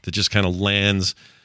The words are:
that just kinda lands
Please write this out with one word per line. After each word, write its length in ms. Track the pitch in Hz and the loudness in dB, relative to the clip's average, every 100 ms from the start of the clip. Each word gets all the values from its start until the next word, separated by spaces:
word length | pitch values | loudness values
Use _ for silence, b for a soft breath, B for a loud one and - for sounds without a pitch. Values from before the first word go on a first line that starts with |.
that 100 | - | -8
just 180 | 82 98 | -4 0
kinda 180 | 107 95 | 2 2
lands 680 | 90 101 101 101 98 92 - b b | 0 0 0 2 0 -2 -6 b b